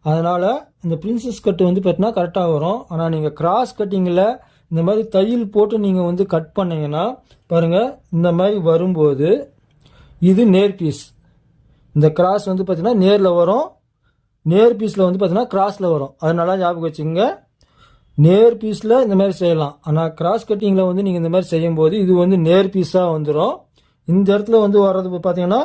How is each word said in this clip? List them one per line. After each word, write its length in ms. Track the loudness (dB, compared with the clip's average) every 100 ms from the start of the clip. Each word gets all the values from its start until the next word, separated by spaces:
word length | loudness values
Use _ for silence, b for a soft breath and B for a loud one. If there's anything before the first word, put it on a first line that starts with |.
அதனால 720 | -2 -2 0 -2 -2 -4 -8 _
இந்த 140 | -6 -6
பிரின்சஸ் 460 | -4 -6 -6 -6
கட் 180 | -4 0
வந்து 200 | 0 0
பார்த்தீங்கன்னா, 320 | -2 0 -2
கரெக்டா 400 | -2 -4 -2 -2
வரும். 320 | -2 -2 -6 -6
ஆனா, 200 | -6 -4
நீங்க 240 | -2 -4
கிராஸ் 500 | -4 -2 0 -2 -6
கட்டிங்ல 380 | -4 -2 0 2 0 -2 b b b
இந்த 140 | -2
மாதிரி 260 | 0 0 0
தையல் 400 | 0 0 -2 -2
போட்டு 300 | 0 0 0
நீங்க 240 | 0 0
வந்து 240 | -2 -2 -2
கட் 260 | -2 -4
பண்ணீங்கன்னா, 680 | -6 -4 -4 -4 -4 -4 -6 b b _
பாருங்க, 540 | 0 2 0 -2 -6 _
இந்த 220 | -2 0
மாதிரி 260 | 0 0 0
வரும்போது 920 | 2 2 0 0 0 2 0 0 -2 _ _ _ b b b b
இது 260 | 2 4 4
நேர் 280 | 4 2
பீஸ். 380 | -2 -6 -6 -12 _ _ _ _ _ _ _ _
இந்த 160 | 0 0
கிராஸ் 340 | 2 0 0
வந்து 200 | -2 -4
பார்த்தீங்கன்னா, 380 | -4 -2 0 2
நேர்ல 320 | 2 4 2
வரும், 360 | 2 2 0 -2 _ _ _ _ _ _ _
நேர் 340 | 0 4 4 2
பீஸ்ல 260 | -4 0
வந்து 160 | 0 2
பார்த்தீங்கன்னா, 280 | 0 0 -2
கிராஸ்ல 400 | -2 -2 -2 -2
வரும். 240 | -2 -4 _
அதனால 380 | -4 -2 -2 0
ஞாபகம் 340 | -2 -2 -6
வச்சுக்கோங்க, 520 | -6 -6 -2 -2 -2 _ _ b b b b b 2
நேர் 400 | 4 6 4 4
பீஸ்ல 460 | -6 -6 0 2
இந்த 120 | 2
மாதிரி 180 | 2 0
செய்யலாம். 460 | 0 -2 0 -2 -8
ஆனா, 260 | -4 -2 -2
கிராஸ் 440 | -4 -2 -2 -4
கட்டிங்ல 340 | -4 0 0 0
வந்து 160 | -2
நீங்க 160 | -2 -2
இந்த 100 | -2
மாதிரி 200 | -2 -2
செய்யும்போது 500 | -2 -2 0 0 2
இது 160 | 2
வந்து 240 | 2 2 2
நேர் 280 | 4 2 2
பீஸா 360 | -2 -2 0 0
வந்துரும். 480 | -2 -2 -2 -2 -4 _ _ _ _
இந்த 340 | -2 0 2 0
இடத்துல 220 | 2 2
வந்து 220 | 4 2
வர்றது 360 | 2 0 -4 -4
பார்த்தீங்கன்னா 420 | -4 -2 0 -2